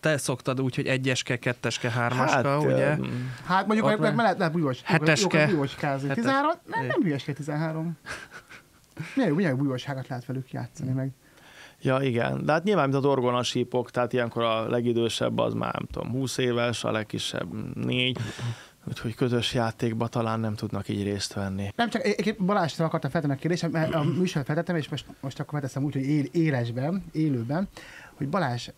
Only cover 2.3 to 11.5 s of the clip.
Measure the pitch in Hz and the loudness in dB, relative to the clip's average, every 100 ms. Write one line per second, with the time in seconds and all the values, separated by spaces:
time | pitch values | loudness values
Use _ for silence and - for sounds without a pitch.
2.3 | 139 131 143 147 131 139 151 131 123 127 | 4 4 2 4 4 2 0 -2 -4 -6
3.3 | 123 - 185 190 214 - - 156 - 240 | -10 0 0 4 2 4 2 2 4 2
4.3 | 247 170 165 147 127 - 160 156 151 185 | 2 0 2 0 -2 2 2 6 4 6
5.3 | 165 151 170 139 - 151 139 139 139 233 | 6 6 4 0 -2 -2 0 0 0 2
6.3 | 269 294 349 - - - 571 208 139 - | 4 2 0 -4 -4 0 2 2 0 -2
7.3 | 139 147 147 160 160 165 160 - - - | -6 -4 -2 -2 -2 -6 -8 -10 -14 -14
8.3 | - - - - _ _ - 160 - 226 | -20 -20 -20 -20 _ _ -12 -6 0 2
9.3 | 147 190 127 139 127 - 135 123 123 - | 4 2 2 0 -2 -4 -8 -6 -8 -6
10.3 | 131 127 131 120 - 135 131 135 - - | -8 -6 -8 -8 -8 -4 -2 -2 -8 -20
11.3 | - - | -20 -20